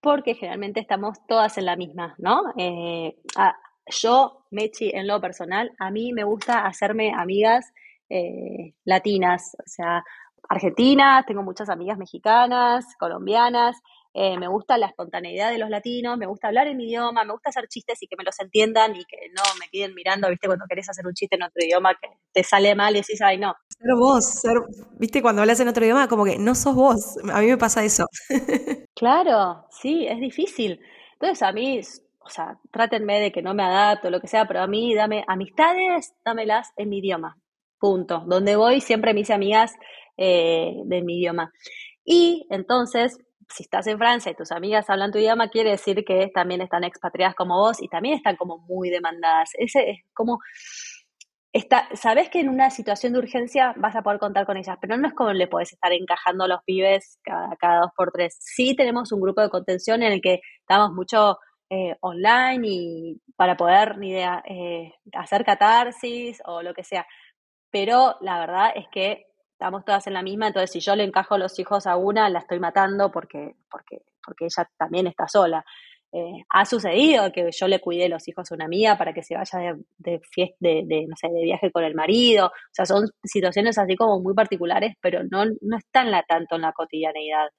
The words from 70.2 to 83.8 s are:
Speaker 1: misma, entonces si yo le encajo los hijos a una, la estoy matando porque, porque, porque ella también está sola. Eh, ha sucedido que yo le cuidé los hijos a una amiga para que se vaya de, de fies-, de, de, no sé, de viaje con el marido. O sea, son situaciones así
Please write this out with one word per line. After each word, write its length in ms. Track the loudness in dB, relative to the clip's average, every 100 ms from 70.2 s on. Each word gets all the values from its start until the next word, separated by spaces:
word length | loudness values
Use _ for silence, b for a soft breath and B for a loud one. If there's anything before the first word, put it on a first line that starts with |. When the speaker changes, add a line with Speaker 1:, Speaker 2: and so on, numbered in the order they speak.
Speaker 1:
misma, 240 | -6 -4 -2
entonces 240 | 0 -2
si 80 | -4
yo 160 | 0 0
le 80 |
encajo 340 | 2 0 0 0
los 200 | -2 -6
hijos 260 | -2 -2 0
a 80 | 0
una, 320 | 2 2 2
la 100 | 0
estoy 200 | -4 -4
matando 520 | -2 2 0 2 -2
porque, 420 | -2 -10 -14 -14 -18 _
porque, 320 | -20 _ -20 _ _ -20
porque 200 | -10 -6
ella 240 | -6 -6 _
también 300 | -4 -2 -2
está 200 | -4 -2
sola. 360 | 2 2 0 -6 B B B _
Eh, 320 | -10 -10 -12 0
ha 160 | 2 2
sucedido 640 | 0 0 4 4 4 2
que 160 | -2 -4 -2
yo 120 | 0
le 100 | 0
cuidé 300 | -2 -2 -2
los 180 | -4 -10
hijos 240 | -14 -14
a 40 | -10
una 100 | -6
amiga 320 | 0 2 2
para 160 | 0
que 100 | -4
se 120 | -8 -8
vaya 240 | -6 -6
de, 160 | -6 -8 -14 _
de 220 | -8 -8
fies-, 360 | _ -4 -4 _
de, 240 | 0 0 0
de, 200 | -4 -4
no 80 | -8
sé, 140 | -6
de 140 | -2
viaje 280 | -2 0 -2
con 140 | -2 -4
el 100 | -2
marido. 520 | 0 4 4 4 4
O 260 | 0 -14
sea, 120 | -6 0
son 220 | 2 0 _
situaciones 540 | -6 -2 0 2 0
así 180 | 2